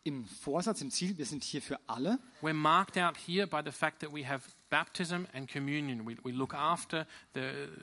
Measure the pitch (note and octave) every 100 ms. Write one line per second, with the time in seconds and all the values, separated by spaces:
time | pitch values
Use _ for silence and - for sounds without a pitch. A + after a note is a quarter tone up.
0 | D#3 C#3 G#2+ - D3 D#3 G#3 - C#3 -
1 | F3+ F3 B2 D3 - D3 - C#3 - A#2
2 | D#3 C4 - - D3+ D#3 D3+ E3+ G3 F#3
3 | F3 D3+ - F#3 G3 D3+ D3 - D#3 -
4 | D3+ D3 C3 C3+ - - _ D3 E3+ -
5 | E3+ F3+ F3+ C3+ C3+ C#3+ C#3 D3+ C#3+ A#2+
6 | A2 A#2 B2+ B2 C3+ D3 D3+ E3+ - D#3+
7 | - - - C3 C3 C#3 C#3+ -